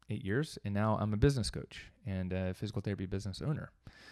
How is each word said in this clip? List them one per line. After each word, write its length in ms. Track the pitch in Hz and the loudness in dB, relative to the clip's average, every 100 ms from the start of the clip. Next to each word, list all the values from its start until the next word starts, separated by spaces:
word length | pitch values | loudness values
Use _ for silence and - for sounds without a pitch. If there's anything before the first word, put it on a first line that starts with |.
| - | -8
eight 140 | 107 | -4
years. 340 | 95 113 160 - | 0 0 0 -4
And 100 | 104 | -2
now 240 | 101 110 107 | 2 4 4
I'm 120 | 107 | 2
a 40 | 104 | 6
business 320 | 139 135 101 | 6 6 0
coach 420 | - - - - - - | -4 -8 -12 -16 -12 -4
and 260 | 95 92 | -2 0
a 220 | 92 92 | 0 0
physical 280 | 92 104 101 | -2 -4 -2
therapy 240 | 101 98 92 | -2 -2 -2
business 360 | 98 98 92 | -2 -4 -4
owner. 300 | 139 147 - - - - - | -2 -2 -4 -12 -20 -20 -20